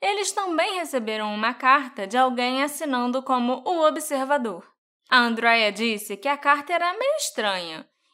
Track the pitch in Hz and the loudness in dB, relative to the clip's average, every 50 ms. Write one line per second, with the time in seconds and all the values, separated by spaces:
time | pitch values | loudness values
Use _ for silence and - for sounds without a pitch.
0 | 370 392 403 403 392 381 - 415 392 370 330 311 349 427 392 370 330 285 - 254 | -4 -2 -2 -2 -2 -4 -4 -4 -4 -2 0 0 0 0 -2 -4 -6 -4 -4 -6
1 | 220 220 214 214 214 214 208 214 220 233 254 - 262 254 262 294 269 254 - - | -4 -4 -6 -4 -4 -4 -4 -2 -2 -2 -2 0 4 4 4 4 2 -2 -8 -8
2 | 196 196 214 254 262 254 247 240 247 247 254 269 285 294 285 - 320 294 254 247 | -6 -2 2 4 4 4 2 0 -2 0 0 0 -2 -2 -4 -4 -4 -2 -2 0
3 | 240 247 247 262 262 - 262 247 240 240 254 254 - 359 359 330 311 311 277 320 | 0 0 -2 -2 0 0 0 0 2 0 -2 -2 -2 -2 0 4 4 2 2 0
4 | 311 - 294 262 269 262 294 285 240 220 180 170 - _ _ _ _ _ _ _ | -4 -4 -4 -2 0 0 0 0 0 -2 -6 -8 -12 _ _ _ _ _ _ _
5 | _ - 247 254 240 233 226 220 240 233 233 226 220 208 202 190 226 233 220 208 | _ 2 4 4 4 4 2 2 4 4 4 4 4 2 0 0 -2 -2 -2 -2
6 | 214 - 202 202 - 277 285 277 - 285 285 285 294 - 349 339 349 349 370 440 | -6 -8 -8 -4 -2 -2 -2 0 2 2 2 2 2 -2 -2 0 0 0 -2 0
7 | 508 554 622 605 - - - - 214 202 190 180 175 165 160 160 - _ _ _ | 0 0 0 0 -2 -6 -4 -2 0 0 0 -2 -4 -8 -10 -12 -14 _ _ _
8 | _ _ | _ _